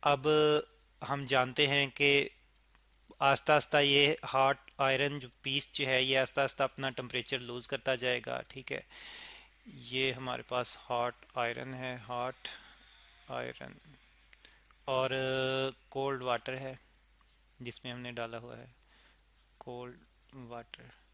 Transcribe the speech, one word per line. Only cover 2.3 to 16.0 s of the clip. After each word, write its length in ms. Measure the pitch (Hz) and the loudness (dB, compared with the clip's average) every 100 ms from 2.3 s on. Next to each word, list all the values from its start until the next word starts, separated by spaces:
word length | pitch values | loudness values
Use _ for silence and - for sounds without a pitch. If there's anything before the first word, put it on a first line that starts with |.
| - _ _ _ _ _ _ _ - | -8 _ _ _ _ _ _ _ 0
आस्ता 340 | 139 135 - 151 | 4 4 6 4
आस्ता 240 | - 147 | 6 4
ये 380 | 143 143 143 156 131 | 6 6 6 4 0
हॉट 240 | 135 135 143 - - | 4 4 2 -4 -2
आयरन 400 | 135 131 143 143 | 0 2 0 -4
जो 100 | 131 _ | -10 _
पीस 280 | 139 139 - - | -4 -4 -2 -2
जो 100 | 135 | 2
है, 200 | 131 131 | 2 4
ये 100 | 135 | 2
आस्ता 280 | 131 - | 2 2
आस्ता 200 | 135 - | 0 2
अपना 260 | 135 - 139 | -2 -2 -6
टेम्परेचर 500 | 127 123 127 117 131 | -6 -6 -6 -4 -6
लूज़ 280 | 120 120 117 | -6 -10 -6
करता 280 | 135 - 131 | -4 -2 0
जाएगा, 480 | 127 123 113 127 - | 0 -2 -2 -6 -6
ठीक 200 | 139 127 | -12 -8
है। 140 | 135 - - - - - - - _ 240 139 | -8 -10 -18 -16 -16 -16 -18 -20 _ -20 -18
ये 360 | 120 127 131 | -6 -2 0
हमारे 320 | 123 131 123 | -2 -6 -6
पास 360 | 117 127 120 - - | -2 -2 -2 -6 -2
हॉट 240 | 120 120 - - - | 0 0 -4 -10 -2
आयरन 360 | 117 117 131 | -2 -2 -8
है, 300 | 127 127 123 | -8 -8 -8
हॉट 320 | 107 123 123 131 - - - - - - - - - | -8 -6 -6 -8 -12 -14 -18 -20 -20 -20 -20 -20 -10
आयरन, 440 | 127 123 127 - - - 143 _ _ _ - - - _ - - | -8 -8 -10 -14 -16 -20 -20 _ _ _ -20 -20 -20 _ -14 -2
और 220 | 131 131 131 131 131 131 131 135 131 _ | 0 2 0 0 0 0 0 -2 -6 _
कोल्ड 320 | 139 | -4